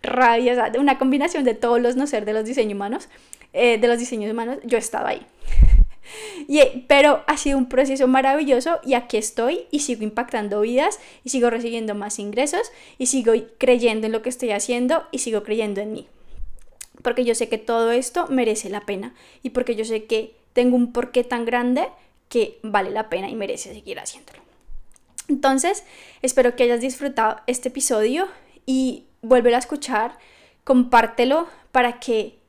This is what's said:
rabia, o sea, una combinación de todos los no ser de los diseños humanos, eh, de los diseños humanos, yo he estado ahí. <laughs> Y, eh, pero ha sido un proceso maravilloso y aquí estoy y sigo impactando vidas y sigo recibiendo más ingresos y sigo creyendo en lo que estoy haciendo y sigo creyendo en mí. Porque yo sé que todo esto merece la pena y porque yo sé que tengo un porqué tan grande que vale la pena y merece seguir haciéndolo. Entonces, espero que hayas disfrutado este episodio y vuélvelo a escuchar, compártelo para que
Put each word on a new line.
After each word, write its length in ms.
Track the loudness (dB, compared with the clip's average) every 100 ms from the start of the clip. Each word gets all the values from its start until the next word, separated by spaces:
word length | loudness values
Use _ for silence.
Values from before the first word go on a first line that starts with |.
rabia, 480 | -2 4 4 4 2
o 20 |
sea, 260 | 0 0 2
una 180 | 2 2
combinación 440 | 2 2 0 0
de 120 | 0
todos 260 | 0 0 2
los 160 | 2 -2
no 100 | -2
ser 180 | -4
de 80 | -2
los 120 | -4
diseños 300 | -4 -2 -2
humanos, 340 | -4 -6 -8 -10 -20 _ -20 -8
eh, 240 | 0 2 4
de 100 | 2
los 100 | 0
diseños 320 | -2 -6 -6
humanos, 280 | -6 -6 -8
yo 140 | -2 -2
he 40 |
estado 280 | -2 -6 -4
ahí. 180 | -6 -10
<laughs> 1200 | _ 4 8 10 10 8 4 -16 -18 -16 -14 -2
Y, 140 | 4
eh, 240 | 4 4 2
pero 380 | 6 6 4 0
ha 100 | -2
sido 220 | 0 0
un 100 | 0
proceso 380 | 0 0 2 4
maravilloso 720 | 4 4 0 2 0 0 -4
y 100 | 0
aquí 220 | -2 0 -4
estoy 500 | -4 -2 -2 -2 -4
y 80 | -6
sigo 240 | -4 -6
impactando 560 | -6 -6 -4 -6 -4 -2
vidas 400 | 0 0 0 -4 -18 -18
y 60 | -6
sigo 200 | 0 0
recibiendo 460 | 0 -6 -6 -6 -6
más 240 | -8 -10
ingresos 500 | -6 -4 -2 -2 -6 -10 -20 _
y 80 | -4
sigo 260 | 0 2 0 -2 -2
creyendo 480 | 2 4 2 0 -2
en 60 |
lo 100 | -4
que 60 | -6
estoy 220 | -6 -4
haciendo 520 | -4 -2 -2 0 -2 -2
y 80 | -8
sigo 240 | -4 -6
creyendo 380 | -4 -4 -4 -4
en 120 | -8
mí. 140 | -10 -14 -20 -18 -10 -10 -10 -16 _ -20 -8
Porque 220 | -4 0
yo 100 | 0
sé 140 | 0 -2
que 100 | -4
todo 320 | -2 0 2
esto 360 | 0 -2 -4 -2
merece 400 | 0 0 -2 -6
la 140 | -10
pena 300 | -8 -8 -10 -18 -20 _
y 80 | -6
porque 240 | -4 -4
yo 100 | -4
sé 200 | -4 -6
que 320 | -4 -4 -4 _ _
tengo 240 | 0 2 2
un 160 | 0
porqué 320 | -2 -2 -2
tan 200 | -2 -4
grande 440 | -2 -2 0 0 -2 -8 _ _ _
que 280 | -2 -2 -6
vale 280 | -2 -2 -2
la 200 | -6 -6
pena 180 | -6 -8
y 60 |
merece 400 | -8 -8 -8 -12
seguir 260 | -16 -16 -14
haciéndolo. 400 | -14 -16 -20 -20 _ _ -14 -14 -14 -20 _ -20 -6
Entonces, 560 | 0 0 0 0 -4 -8 -20 -20 -8
espero 340 | -2 2 2 2
que 60 |
hayas 180 | 2 2
disfrutado 600 | -2 -4 -6 0 -2 -2 -6
este 220 | -6 -6
episodio 580 | -6 -2 0 0 0 -4 -8 _ _
y 400 | -4 0 -2 -4 _ _
vuélvelo 360 | 2 4 4 0
a 20 |
escuchar, 580 | -2 -10 -4 -4 -4 -8 -20 _ _ _
compártelo 840 | 2 2 6 4 4 0 2 0 -2 -12 _
para 280 | 0 0 -2
que 380 | -4 -4 -4 _